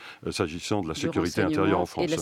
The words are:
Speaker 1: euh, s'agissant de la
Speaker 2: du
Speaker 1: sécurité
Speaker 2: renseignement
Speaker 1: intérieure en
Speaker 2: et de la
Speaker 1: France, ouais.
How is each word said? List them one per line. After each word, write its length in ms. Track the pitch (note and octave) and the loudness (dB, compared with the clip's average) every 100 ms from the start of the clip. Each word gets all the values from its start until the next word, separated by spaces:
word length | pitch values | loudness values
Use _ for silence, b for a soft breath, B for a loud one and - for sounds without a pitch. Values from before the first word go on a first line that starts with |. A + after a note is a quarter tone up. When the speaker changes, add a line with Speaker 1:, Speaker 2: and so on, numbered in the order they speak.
| B B E2 | B B -6
Speaker 1:
euh, 60 | |
s'agissant 500 | - F#2 E2+ - G#2 | -2 -2 -2 -2 -2
de 60 | E2+ | 0
la 60 | |
Speaker 2:
du 80 | D#2 | -2
Speaker 1:
sécurité 420 | - - E2 - | -2 0 0 2
Speaker 2:
renseignement 200 | G2 G2 | 2 4
Speaker 1:
intérieure 160 | F#2+ G2 | 4 4
en 40 | |
Speaker 2:
et 220 | - - F3 | 2 0 0
de 60 | |
la 60 | |
Speaker 1:
France, 0 | |
ouais. 0 | D#3+ | 0